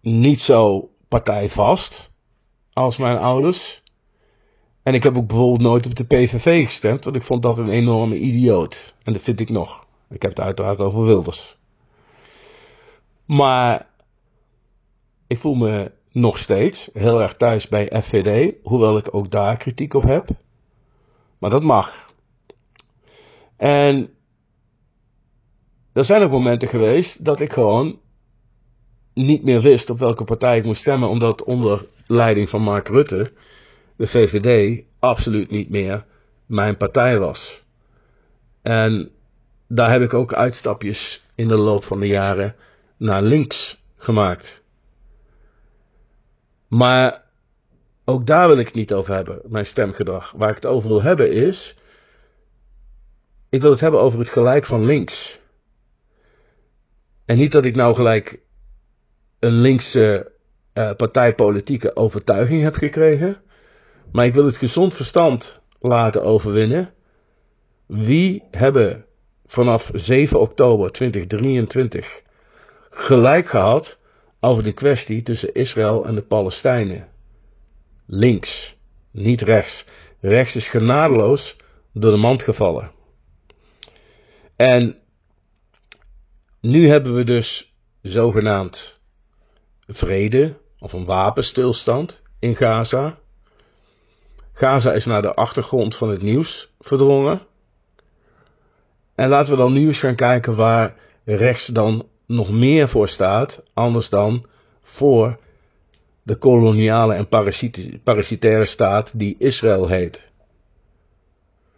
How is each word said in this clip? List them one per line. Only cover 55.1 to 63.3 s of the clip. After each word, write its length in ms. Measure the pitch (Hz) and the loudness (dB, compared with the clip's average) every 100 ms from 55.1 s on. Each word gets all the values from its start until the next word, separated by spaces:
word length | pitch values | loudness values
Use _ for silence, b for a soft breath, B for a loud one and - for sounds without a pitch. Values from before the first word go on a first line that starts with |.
| - - - _ _ _ _ _ _ _ _ _ _ _ _ _ _ _ _ _ _ | -8 -12 -16 _ _ _ _ _ _ _ _ _ _ _ _ _ _ _ _ _ _
En 120 | - 117 | -2 2
niet 160 | 147 | 4
dat 120 | 151 | 4
ik 100 | 127 | 2
nou 200 | 117 120 | 2 2
gelijk 460 | 117 120 110 - - _ _ - - _ _ _ _ _ _ | 2 2 0 -2 -14 _ _ -20 -20 _ _ _ _ _ _
een 220 | 117 117 | 0 4
linkse, 720 | 127 131 - 127 107 101 - - _ _ _ | 4 2 0 2 2 2 -6 -20 _ _ _
eh, 220 | - 110 | -6 -6
partijpolitieke 1000 | 101 110 135 120 110 107 104 101 131 107 - | -4 -2 2 2 4 2 0 -4 -4 -4 -2
overtuiging 640 | 110 104 - 98 120 160 | -2 -2 -2 0 0 0
heb 120 | 151 | -2
gekregen. 680 | 151 147 156 160 147 180 | -2 -4 2 2 2 -2